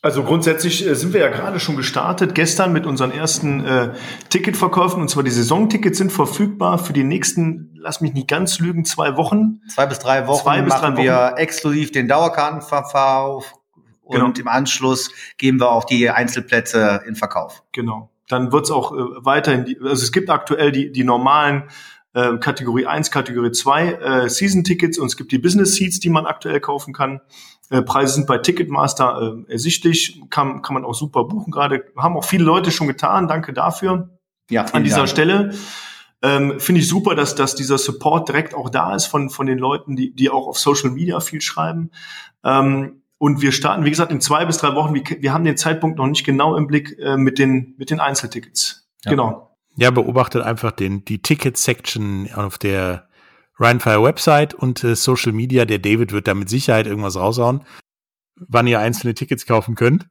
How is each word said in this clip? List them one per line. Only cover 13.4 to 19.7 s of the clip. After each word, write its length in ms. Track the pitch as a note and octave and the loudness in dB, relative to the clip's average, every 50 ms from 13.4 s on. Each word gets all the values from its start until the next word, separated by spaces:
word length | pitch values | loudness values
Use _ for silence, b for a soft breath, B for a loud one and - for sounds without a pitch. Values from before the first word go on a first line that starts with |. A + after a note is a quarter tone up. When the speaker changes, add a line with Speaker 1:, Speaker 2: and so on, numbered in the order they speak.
| - - - _ _ _ _ _ _ _ _ _ | -10 -14 -20 _ _ _ _ _ _ _ _ _
Speaker 2:
Und 120 | _ - B2+ B2 | _ -2 0 2
Speaker 1:
Genau. 120 | B2+ B2+ A#2+ B2 | 2 2 0 -2
Speaker 2:
im 100 | A#2 A#2+ | -4 0
Anschluss 640 | A#2 C3 C#3 C3 - - C3 C3 C3 B2+ - - B B B B B | 0 0 0 0 -2 0 0 0 0 0 -2 -8 B B B B B
geben 240 | - - C3 C3 C3 | -2 0 2 2 4
wir 100 | B2 B2 | 4 4
auch 140 | A#2 A2+ A2 | 2 2 0
die 240 | - B2+ A#2+ A#2+ A#2 | 0 2 2 4 4
Einzelplätze 920 | - A#2+ B2 A#2+ B2 B2+ - - - A#2 A2+ - - A2+ G#2+ G#2 G2+ G2+ - | 4 2 2 0 -2 -6 -2 0 0 0 0 0 0 2 4 4 2 0 -4
in 80 | A2+ G#2+ | -8 -6
Verkauf. 480 | - - G#2 - - D#2+ - - - _ _ | -6 -6 -4 -4 -6 -6 -6 -12 -20 _ _
Speaker 1:
Genau. 380 | - - - A#2 A2 A2 A2 _ _ _ _ _ | -10 -6 -6 -6 -6 -8 -12 _ _ _ _ _
Dann 240 | B2+ B2 B2+ A#2+ | -2 -2 0 2
wird's 180 | A#2+ D3+ D3 - | 2 2 2 2
auch, 220 | D#3+ C3+ - - | -2 -2 -2 -2
äh, 40 | - C#3 B2+ B2 - C3 B2 | -4 -4 -6 -6 -8 -4 0
weiterhin, 400 | C3+ C#3 D3 - D#3 C3+ B2+ B2 | 2 2 2 2 2 0 0 0
die, 140 | B2 | -4